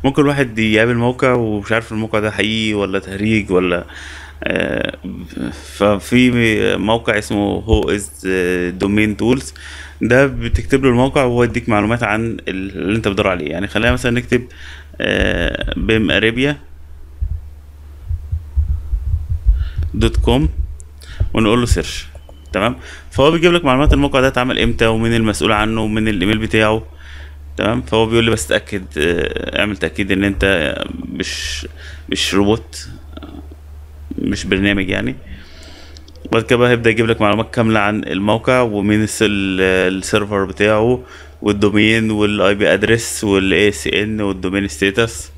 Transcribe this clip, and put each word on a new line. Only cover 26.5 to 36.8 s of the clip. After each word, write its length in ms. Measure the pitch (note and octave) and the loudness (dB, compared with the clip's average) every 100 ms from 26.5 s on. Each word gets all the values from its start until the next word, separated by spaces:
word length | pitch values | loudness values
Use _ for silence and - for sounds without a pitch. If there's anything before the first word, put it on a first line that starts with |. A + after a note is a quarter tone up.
| A2 G#2+ A2 - - - - - - - - | 2 2 2 -4 -18 -18 -16 -16 -16 -14 -4
تمام، 260 | G2 A#2+ | -2 -2
فهو 240 | B2 A2 A2+ | 0 0 4
بيقول 180 | A#2 | 4
لي 60 | A2+ | 2
بس 140 | A2 - | 0 0
اتاكد، 380 | G#2 - G2+ D#2+ D#2 | -2 -2 -8 -6 0
آه، 640 | D#2 E2+ - - - - | 2 2 -2 -4 -4 -2
اعمل 160 | G#2 G2 | -2 -2
تاكيد 360 | E2 - G2 | -4 -4 -2
ان 120 | F#2+ | 2
انت 500 | G2+ G2 G2 F#2+ D2 - - - - | 0 2 2 2 0 -4 -8 -8 -10
مش، 540 | - - - - - - - - - - | -6 -6 -6 -8 -8 -10 -14 -16 -16 -8
مش 260 | E2 - | -4 0
روبوت، 540 | F#2+ G2+ A2+ - - - - - - - - - - - - - - - - | 2 2 2 -2 -16 -14 -16 -16 -16 -16 -16 -18 -20 -20 -20 -18 -18 -12 -6
مش 260 | - G2+ | -4 -4
برنامج 440 | G2+ F#2+ G2+ G2 F#2+ | 0 2 2 0 0
يعني. 280 | G2+ A2+ C#3+ - - - - - - - - - - | -2 -2 -6 -12 -18 -18 -20 -20 -20 -20 -20 -20 -18
وبعد 180 | - A2+ | -2 -2
كده 140 | A2+ A#2+ | 2 4
بقى 140 | B2 | 4
هيبدأ 200 | A#2+ | 4